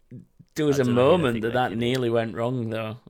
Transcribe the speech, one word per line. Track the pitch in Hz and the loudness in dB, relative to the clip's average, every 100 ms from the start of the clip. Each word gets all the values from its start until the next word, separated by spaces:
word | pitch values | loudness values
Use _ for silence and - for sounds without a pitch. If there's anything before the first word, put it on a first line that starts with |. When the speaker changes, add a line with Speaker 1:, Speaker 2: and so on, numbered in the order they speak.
| _ 127 | _ -20
Speaker 1:
<laughs> | - _ - - | -20 _ -12 -2
There | 151 | 0
was | 139 | 2
Speaker 2:
I | |
Speaker 1:
a | 123 | 2
Speaker 2:
don't | 120 | 4
know | |
who | 135 175 | 4 4
they | |
Speaker 1:
moment | 139 117 | 2 -2
Speaker 2:
think | |
Speaker 1:
that | 117 | -2
Speaker 2:
they | |
Speaker 1:
that | 123 123 | -2 -2
Speaker 2:
think. | 107 | -2
Speaker 1:
nearly | 120 131 120 | -2 0 0
went | 117 113 92 | 0 -2 -4
wrong, | 120 131 113 | -4 -2 -4
though. | 110 110 110 - | -6 -8 -10 -16